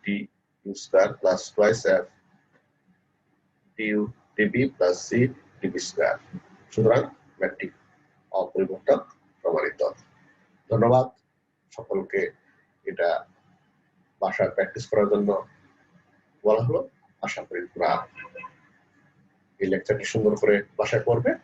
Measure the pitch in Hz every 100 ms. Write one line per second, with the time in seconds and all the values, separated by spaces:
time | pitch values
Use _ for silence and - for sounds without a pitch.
0 | - 101 104 _ _ _ 98 98 - 95
1 | 98 - 95 92 - - 104 110 98 95
2 | - _ _ _ _ _ _ _ _ _
3 | _ _ _ _ _ _ _ - 107 107
4 | 107 - _ - 104 117 135 - 90 90
5 | - 110 123 - _ _ - - - -
6 | - - - - _ - _ - - 123
7 | - - _ _ 92 - 92 _ _ _
8 | _ _ _ 95 90 95 95 95 - 139
9 | - - _ _ - 165 - - - -
10 | _ _ _ _ _ _ _ 110 117 127
11 | 127 _ _ _ _ _ _ - - 98
12 | 92 98 87 - _ _ _ _ - 90
13 | 85 82 - _ _ _ _ _ _ _
14 | _ _ 95 - 95 - 95 - - -
15 | 101 104 101 98 - _ _ _ _ _
16 | _ _ _ _ - 110 120 160 269 _
17 | _ _ - - - - - - 82 -
18 | - - 1017 - 1017 _ _ _ _ _
19 | _ _ _ _ _ _ 95 95 - 107
20 | - 113 107 104 107 101 101 - 107 113
21 | - 117 123 349